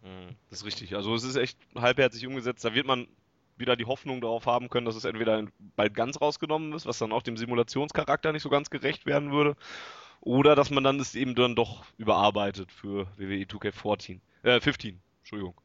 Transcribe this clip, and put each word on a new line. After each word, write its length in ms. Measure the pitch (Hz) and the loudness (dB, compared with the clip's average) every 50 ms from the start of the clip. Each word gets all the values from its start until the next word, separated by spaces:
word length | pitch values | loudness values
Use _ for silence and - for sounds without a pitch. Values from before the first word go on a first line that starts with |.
Mhm, 320 | 95 95 92 92 90 90 - - _ - | -18 -16 -16 -16 -16 -18 -18 -20 _ -20
das 100 | - - | -16 -12
ist 60 | 101 | -10
richtig. 300 | 104 - - 87 82 95 | -10 -10 -10 -10 -8 -6
Also 180 | 104 98 110 117 | -4 -2 -2 -2
es 80 | 113 | -2
ist 140 | 117 131 127 | -2 -2 0
echt 220 | 131 123 123 - _ _ _ - | 0 -2 -2 -4 _ _ _ -4
halbherzig 500 | 113 117 123 127 147 131 123 - 117 127 | 0 2 2 4 4 4 2 2 -2 -12
umgesetzt. 380 | 127 135 131 113 123 120 - - | -10 -8 -6 -6 -6 -6 -4 -4
Da 100 | 113 110 | -2 0
wird 120 | 135 135 | 0 0
man 200 | 135 131 123 120 - _ _ _ _ _ _ _ _ _ - | 0 0 0 -2 -8 _ _ _ _ _ _ _ _ _ -6
wieder 180 | 120 127 123 | 0 0 0
die 80 | 120 113 | 0 0
Hoffnung 360 | 117 135 - - 147 131 127 | -4 -6 -6 -6 -8 -6 -4
darauf 260 | 117 113 117 113 - | -2 -2 -2 -2 0
haben 240 | 135 123 120 123 120 | 2 2 2 0 0
können, 160 | - 120 120 | -2 -2 -2
dass 100 | 113 110 | -2 -4
es 80 | 110 110 | -4 -4
entweder 400 | 92 - 110 113 110 110 110 107 104 _ _ 104 - - | -4 -4 -2 0 2 2 0 0 -6 _ _ -20 -8 -2
bald 180 | - 104 107 104 | 0 0 0 2
ganz 260 | 113 113 131 - 151 | 0 -2 -2 -2 -2
rausgenommen 520 | 147 151 147 - 160 151 156 160 160 156 | 0 0 0 -2 -2 -2 -2 -2 -2 -4
ist, 140 | 151 160 - | -8 -8 -6
was 120 | 127 120 - | -6 -4 -4
dann 140 | 113 110 | -2 -2
auch 100 | 110 127 | -2 -2
dem 140 | - 123 117 | -2 -4 -6
Simulationscharakter 960 | 110 117 120 120 120 117 - - 135 147 151 - - 151 - 143 - - 160 | -6 -4 -2 2 0 0 0 0 -4 -4 -2 -2 -2 0 0 0 0 0 -2
nicht 100 | 151 151 | -2 -2
so 60 | - 139 | -2 0
ganz 220 | 143 143 151 - | 0 0 0 -2
gerecht 340 | - 135 - 135 - - - | -6 -4 -2 -2 -4 -2 -2
werden 260 | 143 143 143 147 143 | 0 0 0 0 2
würde, 260 | 143 147 147 147 143 - - - - - - - - - - - - - | 2 2 4 2 2 -2 -10 -16 -16 -16 -16 -16 -18 -20 -20 -20 -18 -8
oder 360 | - - 123 135 143 151 147 | -2 2 4 6 8 8 8
dass 140 | 139 143 135 | 8 6 4
man 120 | 143 135 | 4 2
dann 160 | 135 135 139 143 | 4 4 2 0
es 160 | 127 - - | -2 -6 -4
eben 200 | 120 131 127 123 | -4 -2 0 2
dann 200 | 123 123 123 117 | 4 4 4 4
doch 300 | 117 117 - - - - - _ - | 2 0 -2 -2 -16 -18 -20 _ -4
überarbeitet 760 | 117 107 101 90 101 104 98 104 101 101 95 98 92 - | 0 2 4 6 4 4 4 2 0 -2 -4 -6 -10 -14
für 340 | - - - 101 98 101 95 92 101 104 | -14 -14 -10 -6 -4 -4 -4 -6 -8 -10
W 100 | 98 95 | -8 -6
W 120 | 101 95 | -6 -6
E 40 | 95 | -6
two 140 | - 107 101 | -8 -8 -6
K 120 | - 104 | -6 -6
fourteen, 500 | - - - 104 104 - - - 92 92 _ _ _ _ | -6 -4 -2 -2 -2 -2 -4 -12 -16 -16 _ _ _ _
äh, 160 | - 120 123 117 | 4 4 6 6
fifteen, 420 | - 147 - - - 107 90 90 _ _ _ _ | 4 2 -2 -2 -6 -12 -12 -14 _ _ _ _
Entschuldigung. 340 | - - 107 104 95 90 - _ | -18 -12 -10 -8 -8 -10 -10 _